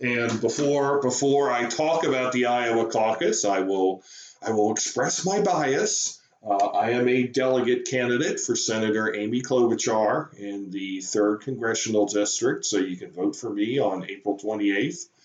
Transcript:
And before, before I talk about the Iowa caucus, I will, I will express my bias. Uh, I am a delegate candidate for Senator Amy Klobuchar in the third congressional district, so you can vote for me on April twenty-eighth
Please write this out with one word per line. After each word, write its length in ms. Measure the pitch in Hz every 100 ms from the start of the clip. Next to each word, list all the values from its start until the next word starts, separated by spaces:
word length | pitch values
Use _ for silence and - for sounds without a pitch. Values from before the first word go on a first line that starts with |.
And 400 | 127 120 117 110
before, 600 | 113 139 143 143 139 143
before 500 | 127 123 143 139 135
I 160 | 120 120
talk 380 | - 156 160
about 280 | 160 131 127
the 140 | 127 120
Iowa 420 | 120 120 113 113
caucus, 560 | 110 110 92 85 -
I 160 | 104 95
will, 420 | 95 98 95 95 - - - - 107
I 60 |
will 180 | 107 107
express 540 | 110 - - 110 -
my 160 | 170 202
bias. 800 | 196 160 143 143 208 - - - _ _ 110
Uh, 200 | 98 101
I 240 | - 117
am 180 | 123 123
a 160 | 127
delegate 640 | 120 131 131 131 120 123 -
candidate 500 | 131 120 123 170 -
for 160 | -
Senator 600 | 117 - 110 110 107 110 104
Amy 260 | 104 123
Klobuchar 960 | 135 127 120 107 120 110 107 143 151 104
in 320 | 101 101 95
the 300 | 98 95 95
third 400 | 92 107 104 107
congressional 640 | - 120 113 110 113 107 101
district, 600 | 104 104 - 120 - -
so 120 | 101
you 180 | 95 92
can 140 | -
vote 240 | - -
for 160 | - 117
me 300 | 101 110 135
on 240 | 107 92 92
April 300 | 98 104 98
twenty-eighth 720 | 104 107 101 98 139 175 - _